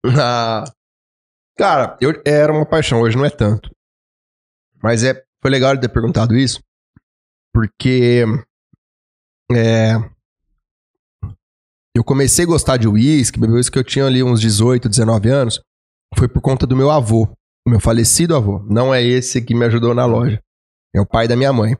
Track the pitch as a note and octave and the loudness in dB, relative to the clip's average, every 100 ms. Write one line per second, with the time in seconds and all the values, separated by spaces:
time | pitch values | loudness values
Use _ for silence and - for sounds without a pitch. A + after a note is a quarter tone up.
0 | B2 C3 B2 A#2+ A2+ A2 G#2 _ _ _ | 0 0 0 -2 -4 -6 -8 _ _ _
1 | _ _ _ _ _ - G3+ D3+ A#2+ - | _ _ _ _ _ -4 0 0 -2 -2
2 | C3 D#3+ D3 D3 D3+ D#3 D3+ D#3+ D3 A#2+ | -4 -2 0 2 2 0 -2 -2 0 0
3 | A#2 A#2 C#3+ - G#2 G#2+ - - _ _ | 0 0 -2 -2 -2 -2 -6 -20 _ _
4 | _ _ _ _ _ _ _ _ G#2+ A#2 | _ _ _ _ _ _ _ _ -2 0
5 | B2+ C3 _ _ C3+ C3+ C3 C#3 B2 - | 0 -2 _ _ -4 0 0 0 -2 -2
6 | A2+ - A#2 A#2 C3+ - _ _ _ _ | -2 -2 0 0 0 -4 _ _ _ _
7 | _ _ _ _ _ A#2 A2 _ C3 B2+ | _ _ _ _ _ -2 -2 _ 0 2
8 | A#2+ A#2+ A#2 C#3 - _ _ _ _ _ | 2 2 0 -2 -8 _ _ _ _ _
9 | _ _ _ _ _ A#2+ A2+ A2+ A2 A2+ | _ _ _ _ _ 0 2 2 2 0
10 | A2+ _ _ _ _ _ _ _ _ _ | -4 _ _ _ _ _ _ _ _ _
11 | _ _ - - _ _ _ _ _ A#2+ | _ _ -16 -16 _ _ _ _ _ -4
12 | A2 C#3 C3+ - F3 D#3 - C3 A2+ G#2 | -2 0 0 0 0 0 0 0 2 2
13 | B2+ D3+ A#2 - A2+ A#2 A#2+ - A#2+ - | 2 2 0 -2 0 0 0 -4 -4 -2
14 | C3+ B2+ B2+ A#2 A2+ G#2 A#2 B2+ A#2+ G#2 | 0 0 0 0 0 2 2 2 0 0
15 | A2+ A2+ G#2+ C#3 A#2+ - _ _ _ _ | 2 0 0 0 -2 -6 _ _ _ _
16 | _ - B2 - - C3+ A#2+ C3 C#3 D3+ | _ -2 0 0 -2 -2 0 2 2 2
17 | A2+ A2+ A2 - _ _ - A2+ A#2 A#2 | 2 2 0 -4 _ _ 0 2 2 0
18 | A2+ - E3+ D#3 G#2 G2 G#2 G#2+ B2+ C3 | 2 0 2 0 0 -4 -2 0 0 0
19 | A#2+ B2+ B2 C3 A#2+ A#2 A#2 A#2 A#2 A#2+ | 2 0 -2 -6 -2 0 2 0 0 0
20 | B2 A2+ A#2+ G#2+ _ _ _ _ _ - | 0 0 0 -4 _ _ _ _ _ -4
21 | G2+ A2+ A2+ A#2+ C#3 B2+ G#2+ A#2+ | -2 -2 0 0 0 0 -2 -4